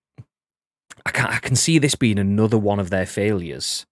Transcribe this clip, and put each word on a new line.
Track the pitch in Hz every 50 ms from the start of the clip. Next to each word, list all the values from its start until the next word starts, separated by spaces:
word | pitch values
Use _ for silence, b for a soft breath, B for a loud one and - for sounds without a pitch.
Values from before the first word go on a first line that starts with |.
| _ _ _ - - _ _ _ _ _ _ _ _ _ _ _ _ - - - -
I | -
can, | - - 127 -
I | - 120
can | - - 131
see | 120 - - 165 156
this | 135 147 -
being | - 131 113 104 101
another | 98 98 101 107 110 107 113 110
one | 101 101 101 101
of | 98 87
their | 98 95 92
failures, | 90 - - 98 107 107 95 85 80 67 64 - - - - - _